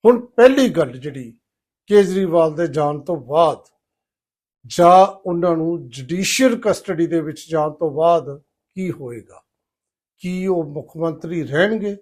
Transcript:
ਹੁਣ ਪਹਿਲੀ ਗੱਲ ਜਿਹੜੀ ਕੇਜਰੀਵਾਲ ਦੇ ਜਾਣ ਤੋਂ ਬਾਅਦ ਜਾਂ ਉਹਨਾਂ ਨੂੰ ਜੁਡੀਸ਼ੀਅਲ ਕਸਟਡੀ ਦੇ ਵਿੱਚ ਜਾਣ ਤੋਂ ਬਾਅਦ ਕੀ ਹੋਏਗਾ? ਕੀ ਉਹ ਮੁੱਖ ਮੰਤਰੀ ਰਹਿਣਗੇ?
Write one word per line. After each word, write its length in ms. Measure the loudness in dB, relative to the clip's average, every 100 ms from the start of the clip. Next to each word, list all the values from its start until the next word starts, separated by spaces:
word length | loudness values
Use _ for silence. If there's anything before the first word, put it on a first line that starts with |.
| 4
ਹੁਣ 200 | 2 -2
ਪਹਿਲੀ 420 | 4 4 6 0
ਗੱਲ 300 | 0 -4 -6
ਜਿਹੜੀ 400 | -14 -14 -16 _ _ _ _ _ _
ਕੇਜਰੀਵਾਲ 680 | 4 4 0 0 2 2
ਦੇ 120 | 0 -4
ਜਾਣ 340 | -2 -2 -4
ਤੋਂ 160 | -8 -8
ਬਾਅਦ 420 | -2 2 2 0 _ _ _ _ _ _ _ _ _ _ -10
ਜਾਂ 400 | 4 8 8 6
ਉਹਨਾਂ 500 | 0 -6 -2 0 0
ਨੂੰ 320 | -2 -6 -10
ਜੁਡੀਸ਼ੀਅਲ 720 | -18 -8 -6 -4 2 0 2
ਕਸਟਡੀ 420 | -2 -4 -6 -4 -2
ਦੇ 140 | -2
ਵਿੱਚ 260 | -6 -12 -6
ਜਾਣ 220 | -4 -4
ਤੋਂ 200 | -4 -6
ਬਾਅਦ 520 | 0 2 0 -2 -18 _ _ _
ਕੀ 160 | -10 -10
ਹੋਏਗਾ? 520 | -10 -14 -16 -18 -20 _ _ _ _ _ _ _ _
ਕੀ 280 | -10 -6 -2
ਉਹ 180 | -2
ਮੁੱਖ 320 | -4 -10 -14 -6
ਮੰਤਰੀ 460 | -6 -6 -8 -8
ਰਹਿਣਗੇ? 540 | -4 0 0 0 -6 -10